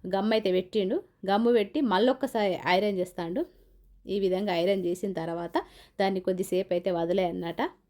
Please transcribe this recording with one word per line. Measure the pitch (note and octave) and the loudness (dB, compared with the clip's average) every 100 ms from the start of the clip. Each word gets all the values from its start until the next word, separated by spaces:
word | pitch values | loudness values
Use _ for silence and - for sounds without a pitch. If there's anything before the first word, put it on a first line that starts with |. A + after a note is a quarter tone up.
| F#3 F#3+ | -2 -2
గమ్ | G#3 | 2
అయితే | A3 G#3+ | 2 2
పెట్టిండు. | F#3 F#3 A3 F#3+ D4+ - _ F#3+ | 0 0 -2 0 -2 -4 _ 0
గమ్ము | G3+ A#3 | 2 4
పెట్టి | A#3+ G3+ - | 4 2 0
మళ్ళొక్కసారి | C4+ F#3+ B3 C4 C#4 A#3 G3+ F3+ - | 2 4 2 2 -2 0 0 0 2
ఐరన్ | F3+ G#3 F#3+ | 2 2 -2
చేస్తాండు. | F3+ - E3+ F#3+ F4 _ _ _ _ - - | -4 -4 -6 -4 -6 _ _ _ _ -20 -6
ఈ | G3+ | -2
విధంగా | G3 F#3 G#3 | 0 0 0
ఐరన్ | F3 F3 G3 F3 | 0 2 0 0
చేసిన | F3+ - | -4 -4
తర్వాత | F3+ E3 E3+ E3+ - - - - - | -4 -6 -6 -4 -4 -6 -16 -20 -2
దాన్ని | F#3+ F#3 | 0 0
కొద్దిసేపు | F#3 F#3 F#3+ F3+ G3 | -2 -2 0 -2 0
అయితే | F3 F3+ | -2 0
వదిలే | E3+ E3 F#3 F3+ | -2 0 0 0
అన్నట. | F3+ E3+ E3 D#4 - _ | -2 -6 -4 -6 -6 _